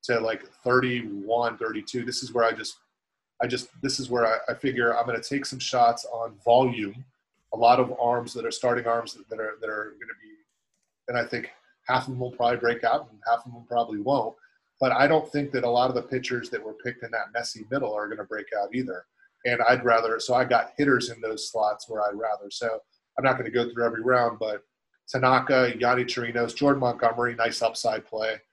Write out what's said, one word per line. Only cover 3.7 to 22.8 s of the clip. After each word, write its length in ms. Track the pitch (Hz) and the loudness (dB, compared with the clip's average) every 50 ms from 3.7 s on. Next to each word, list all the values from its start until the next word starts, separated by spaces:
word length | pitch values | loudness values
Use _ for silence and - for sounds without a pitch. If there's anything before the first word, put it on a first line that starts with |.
| _ - | _ -6
this 180 | 135 135 - - | -4 -4 -4 -4
is 100 | 131 117 | -4 -2
where 160 | 123 120 117 | 0 2 2
I, 120 | 110 113 113 - | 2 2 0 -2
I 60 | - 117 | -6 -6
figure 440 | - - 135 127 120 120 117 113 | -4 -4 -4 0 2 2 2 2
I'm 80 | 120 117 | 2 0
gonna 160 | 123 117 117 | -2 -4 -6
take 240 | 117 - 139 139 139 | -6 -4 -6 -6 -4
some 140 | - - 131 | -6 -10 -8
shots 460 | 123 - - 123 120 117 120 - - | -8 -2 2 4 4 4 4 0 -6
on 300 | - 120 113 117 117 110 - _ | -8 -6 -6 -6 -8 -8 -4 _
volume, 580 | 120 117 127 135 127 117 113 104 98 101 127 131 _ _ _ _ _ _ _ _ _ - | 4 6 6 6 4 0 -2 -6 -6 -8 -12 -18 _ _ _ _ _ _ _ _ _ -2
a 40 | |
lot 220 | - 117 117 123 127 | 4 6 6 6 6
of 140 | 127 127 127 - | 4 0 0 -2
arms 340 | 120 120 123 120 120 117 - | 0 0 0 0 -4 -6 -10
that 100 | 123 113 | -6 -6
are 60 | 117 | -6
starting 360 | 113 - - 123 120 120 117 | -6 -2 0 0 0 0 0
arms 260 | 117 117 117 113 110 - | 0 -2 -2 -2 -6 -14
that, 120 | 117 95 _ | -18 -14 _
that 100 | 113 110 | -10 -8
are, 160 | 110 107 104 107 | -8 -8 -8 -8
that 100 | 113 110 | -8 -8
are 260 | 107 107 104 104 107 104 | -6 -6 -8 -10 -12 -18
gonna 140 | 101 110 - _ | -16 -16 -18 _
be, 100 | - - - _ _ _ _ _ _ _ _ _ _ _ _ _ _ - | -18 -20 -20 _ _ _ _ _ _ _ _ _ _ _ _ _ _ -4
and 80 | 120 | -2
I 80 | 120 117 | -2 -2
think 240 | 117 - 117 117 - - _ _ _ _ _ _ | -2 -4 -6 -6 -8 -16 _ _ _ _ _ _
half 160 | - 127 131 127 | 0 0 0 0
of 80 | 135 | -2
them 80 | 127 127 | -6 -6
will 120 | 127 123 | -6 -6
probably 260 | 123 - 120 120 123 | -2 0 2 2 2
break 280 | 117 120 117 120 117 - | 2 2 0 0 2 0
out 240 | 113 123 151 147 - | 0 0 0 -2 -8
and 100 | 107 104 - | -20 -10 -2
half 180 | 117 117 117 - | 0 0 0 -2
of 60 | 127 | -10
them 140 | 120 117 120 | -18 -18 -10
probably 320 | _ 120 120 117 107 107 104 | _ 0 0 0 0 -2 -4
won't. 340 | 101 127 143 131 110 110 - _ _ _ _ _ _ _ _ _ | 0 0 0 0 0 -2 -6 _ _ _ _ _ _ _ _ _
But 140 | 135 127 120 | 0 2 4
I 140 | 120 139 | 4 4
don't 220 | 147 160 156 156 - | 6 4 2 2 0
think 220 | - 147 143 139 | -4 -4 -4 -2
that 140 | - 123 120 | -2 -2 0
a 40 | 120 | 2
lot 200 | 120 123 123 131 | 2 4 2 2
of 60 | 123 | 0
the 80 | 123 117 | -2 -4
pitchers 460 | - 135 127 127 - 127 120 117 - | -2 -6 -4 -4 -4 -6 -6 -6 -6
that 120 | - 107 107 | -8 -8 -8
were 120 | 107 107 - - | -10 -14 -8 -8
picked 180 | 123 120 - 120 | -10 -8 -8 -10
in 80 | 113 | -6
that 220 | 117 113 104 - - | -6 -6 -6 -4 -6
messy 320 | 117 117 - - 113 107 104 | -6 -6 -6 -10 -12 -8 -6
middle 240 | 127 135 127 107 107 | -4 -2 -2 -2 -4
are 140 | 104 104 | -4 -6
gonna 160 | 104 110 107 101 | -6 -8 -10 -10
break 240 | _ 110 107 98 - - | _ -10 -10 -8 -6 -4
out 160 | 104 101 98 110 | -4 -4 -2 -4
either. 320 | 127 131 107 92 90 - _ _ _ _ _ _ _ _ | -4 -4 -4 -8 -12 -12 _ _ _ _ _ _ _ _
And 160 | 123 120 117 | -2 0 2
I'd 220 | 117 117 127 127 127 | 4 4 4 4 4
rather, 380 | 123 117 113 117 110 113 113 | 4 4 4 4 2 -2 -2
so 140 | - - 123 | 0 0 2
I 100 | 123 127 | 2 4
got 260 | 127 123 113 - - - | 4 4 2 2 0 -2
hitters 320 | - 147 143 127 120 113 - | 0 4 4 4 4 2 -4
in 100 | 92 - | -8 -8
those 320 | 117 110 110 107 - - | -6 -6 -6 -6 -8 -6
slots 380 | - 113 107 104 107 - - - | -2 0 0 0 0 -4 -8 -10
where 120 | 113 107 | -4 -2
I'd 140 | 104 104 101 | -2 -2 -2
rather. 340 | 104 113 110 107 104 104 101 | -2 -4 -4 -4 -6 -8 -14
So 300 | - - 123 117 110 107 | -10 -6 -4 -4 -4 -6